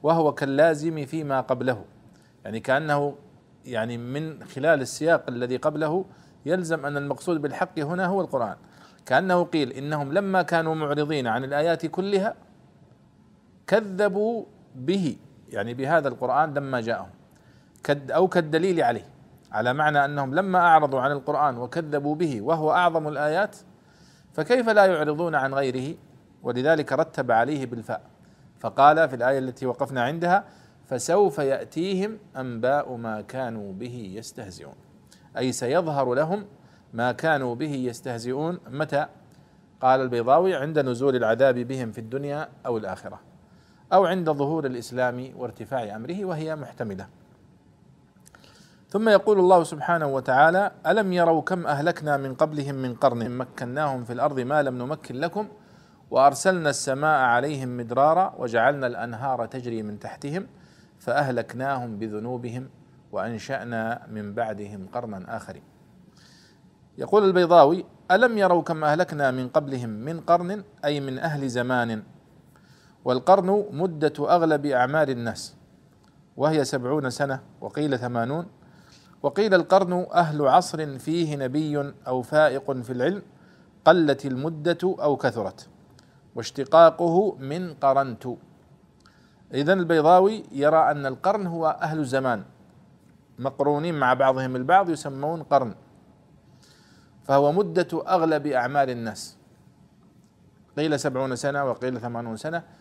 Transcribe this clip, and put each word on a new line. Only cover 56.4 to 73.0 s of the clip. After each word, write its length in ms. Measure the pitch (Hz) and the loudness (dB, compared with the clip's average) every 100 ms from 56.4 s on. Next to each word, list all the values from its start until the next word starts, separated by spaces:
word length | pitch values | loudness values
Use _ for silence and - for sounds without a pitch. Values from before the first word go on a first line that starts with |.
| 190 185 151 | 0 0 0
السماء 500 | 139 139 135 156 147 | -2 -2 -2 2 2
عليهم 560 | 127 120 143 139 127 123 | 4 2 0 -4 -6 -8
مدرارا 580 | 117 123 151 165 190 - | -4 2 4 4 0 -2
وجعلنا 480 | 123 113 123 147 127 | -2 2 2 2 -2
الأنهار 600 | 104 120 113 135 127 117 | -4 -8 -8 -6 -4 -6
تجري 360 | 131 120 113 | -8 -8 -8
من 160 | 107 104 | -8 -10
تحتهم 480 | - - 143 175 214 - - _ - _ | -14 -12 -8 -8 -10 -16 -20 _ -20 _
فأهلكناهم 1000 | - 135 139 120 113 120 135 135 123 104 | -2 0 0 -2 -6 -6 -4 -4 -6 -8
بذنوبهم 680 | 110 107 117 123 120 123 131 - - - _ | -8 -8 -8 -8 -10 -12 -14 -18 -20 -20 _
وأنشأنا 920 | 98 107 110 - 135 117 113 113 117 - | -6 -6 -6 -8 -8 -6 -6 -4 -6 -10
من 240 | 107 104 | -12 -8
بعدهم 540 | 104 113 101 104 101 95 | -6 -6 -6 -12 -14 -12
قرنا 440 | 123 117 98 90 113 | -10 -10 -10 -10 -12
آخرين". 260 | - 92 - _ _ _ _ _ - - - _ _ _ _ - | -12 -18 -20 _ _ _ _ _ -20 -20 -20 _ _ _ _ -12
يقول 260 | - 208 | 2 4
البيضاوي: 600 | 190 180 170 170 143 180 - - - | 6 6 8 10 10 6 -4 -10 0
"ألم 280 | 190 247 220 | 4 4 4
يروا 240 | 190 175 | 4 4
كم 220 | 156 156 | 0 -2
أهلكنا 460 | 151 156 175 151 135 | 0 2 0 0 0
من 180 | 127 127 | 0 -2
قبلهم 400 | 156 143 131 120 | -2 0 -4 -6
من 320 | 107 135 165 | -8 -8 -4
قرن"، 440 | - 170 175 208 190 - | 2 2 2 -8 -10 -8
أي 160 | 147 147 | -4 -4
من 180 | 135 131 | -4 -4
أهل 300 | 160 147 135 | -4 -4 -4
زمان، 540 | 123 123 127 120 110 - - _ _ _ _ _ - _ _ | -2 0 0 0 -4 -8 -20 _ _ _ _ _ -20 _ _